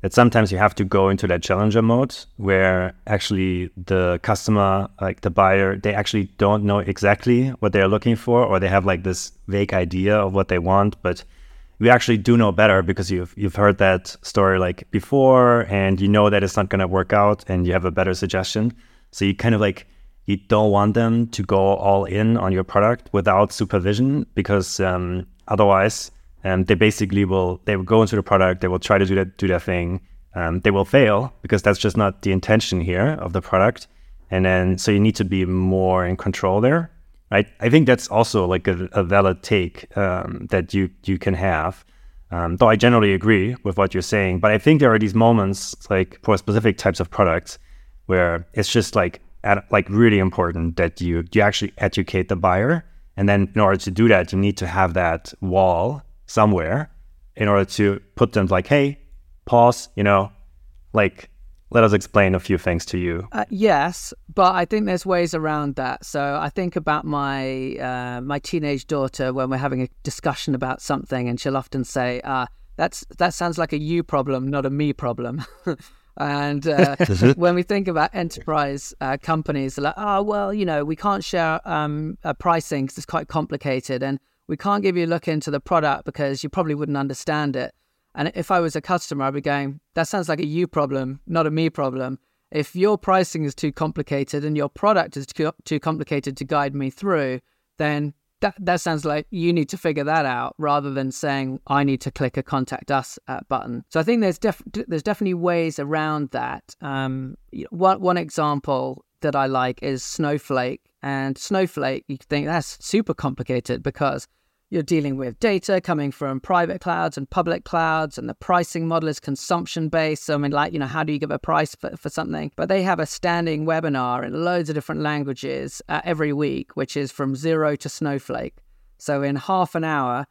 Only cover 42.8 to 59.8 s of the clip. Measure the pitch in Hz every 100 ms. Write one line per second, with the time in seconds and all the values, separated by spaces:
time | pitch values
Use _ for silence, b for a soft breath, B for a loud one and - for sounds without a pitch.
42.8 | 120 120 104 95 101 107 98 123 104 90
43.8 | 95 92 - 107 95 90 104 107 147 156
44.8 | 135 110 107 98 113 117 98 98 - -
45.8 | - 98 92 - - 101 - 107 110 95
46.8 | 101 90 87 - 95 82 - - - -
47.8 | - - - 92 87 85 87 - 98 120
48.8 | 101 - 90 - - - - 101 - 104
49.8 | - 101 117 104 92 87 87 85 82 82
50.8 | 85 - 87 85 85 107 104 101 101 -
51.8 | 101 - 95 95 92 95 92 90 117 165
52.8 | - - - - 101 101 98 110 101 95
53.8 | - 92 117 101 87 95 101 98 90 90
54.8 | 92 82 87 82 - - 95 92 95 85
55.8 | 101 143 - - - - 107 95 80 113
56.8 | 156 - - - - - 107 101 95 -
57.8 | 101 98 - - 120 - 95 92 90 147
58.8 | 139 143 - - - - - 120 120 120